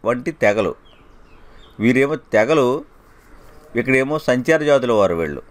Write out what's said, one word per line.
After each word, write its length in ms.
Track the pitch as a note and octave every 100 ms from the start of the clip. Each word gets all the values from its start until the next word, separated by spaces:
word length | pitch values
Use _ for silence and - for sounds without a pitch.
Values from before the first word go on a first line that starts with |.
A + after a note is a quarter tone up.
వంటి 280 | G#2+ B2 E3
తెగలు. 420 | D#3 G#2+ G#2 F#2 - - - - - - - - - - -
వీరేమో 360 | A2+ B2+ C#3 D#3
తెగలు, 680 | _ G#2+ A2+ D#3 B2 C#3 - _ _ - _ - - - - A#2
ఇక్కడేమో 420 | A#2 C3 C3+ D3+
సంచార 440 | - B2+ B2 D#3+
జాతుల 300 | D3 C#3 B2
వారు 220 | A2 F#2+
వీళ్ళు. 280 | E2 D#2+ C2+ -